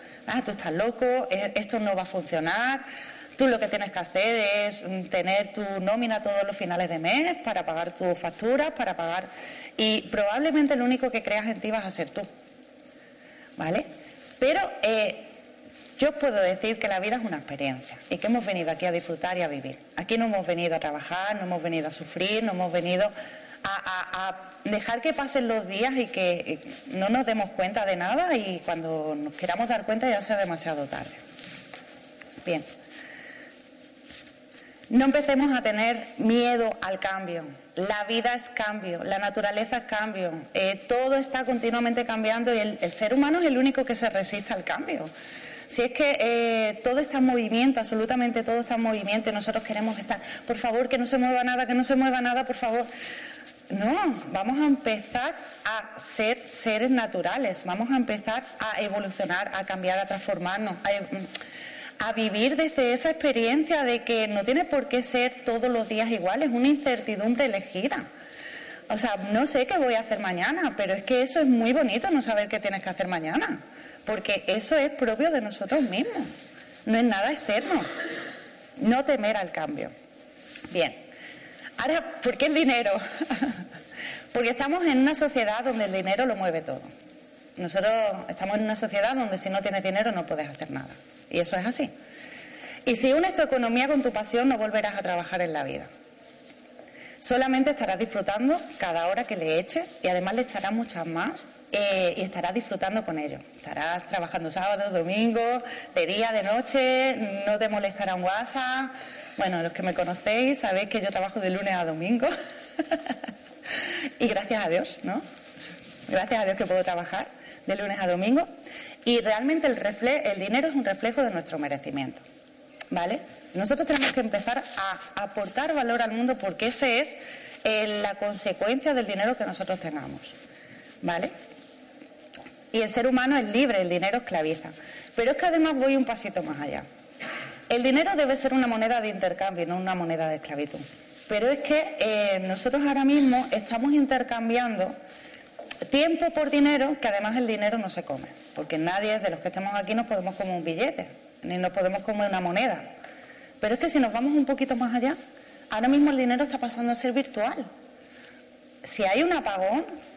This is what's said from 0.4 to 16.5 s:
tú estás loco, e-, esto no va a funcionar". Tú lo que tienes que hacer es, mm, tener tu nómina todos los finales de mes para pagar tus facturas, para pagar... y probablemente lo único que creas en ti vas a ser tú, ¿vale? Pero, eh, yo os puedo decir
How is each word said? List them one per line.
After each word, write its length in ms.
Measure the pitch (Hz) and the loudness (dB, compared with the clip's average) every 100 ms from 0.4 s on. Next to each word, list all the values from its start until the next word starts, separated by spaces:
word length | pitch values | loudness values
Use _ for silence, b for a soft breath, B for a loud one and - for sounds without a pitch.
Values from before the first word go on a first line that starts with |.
| 247 | -2
tú 60 | |
estás 200 | 202 180 | -4 -2
loco, 540 | 160 220 233 254 254 - | 0 0 2 2 2 2
e-, 200 | 190 202 202 | 0 0 -2
esto 240 | 208 233 | -2 -2
no 160 | 208 190 | 0 0
va 80 | |
a 20 | 185 | -2
funcionar". 760 | 190 160 165 160 196 247 269 - B B B B - | -4 -2 -2 0 0 0 -2 -6 B B B B 2
Tú 120 | 262 | 4
lo 100 | 226 | 4
que 80 | 208 | 2
tienes 240 | 208 196 | -2 -4
que 80 | 196 | -6
hacer 360 | 170 190 214 233 208 208 208 | -2 2 2 4 2 2 0
es, 160 | 202 175 | -4 -6
mm, 160 | 185 175 | -6 -2
tener 460 | 185 180 196 202 | -2 2 2 0
tu 100 | - 202 196 | -4 -4 -2
nómina 400 | 185 226 240 214 | 0 0 2 0
todos 220 | 208 202 196 | 0 0 0
los 100 | 202 | -2
finales 320 | 185 175 180 | -2 0 0
de 100 | 170 | 0
mes 380 | 160 247 339 339 | 2 2 2 0
para 220 | - 196 170 | -2 -2 -2
pagar 260 | 160 175 - | -2 -4 -2
tus 220 | 180 175 | -2 0
facturas, 520 | 175 175 226 269 302 | -2 -4 0 2 2
para 240 | 311 220 175 | -2 -4 -2
pagar... 300 | 165 175 185 B B B B - | -2 -2 -6 B B B B 0
y 260 | 220 214 - | 2 2 0
probablemente 640 | - 202 226 302 302 285 277 | 0 2 2 2 4 4 4
lo 100 | 240 | 4
único 240 | 254 262 | 2 0
que 140 | 233 | -2
creas 240 | 220 208 214 | 0 -2 0
en 120 | 208 | -4
ti 120 | 214 | -2
vas 140 | 220 196 | -4 -4
a 60 | |
ser 180 | 185 151 | -6 -6
tú, 120 | - 190 - - - - - - B B B B B B - | -6 -10 -12 -20 -20 -20 -20 -20 B B B B B B -8
¿vale? 280 | 160 196 311 - B B B - | -2 -2 -2 -10 B B B 0
Pero, 300 | 254 349 381 - | 2 4 0 0
eh, 420 | 208 220 208 - - - - - - - - - | 0 2 0 -2 -12 -20 -20 -20 -20 -20 -12 0
yo 120 | 285 | 0
os 60 | 294 | 2
puedo 200 | 285 208 | 0 4
decir 380 | 185 | 2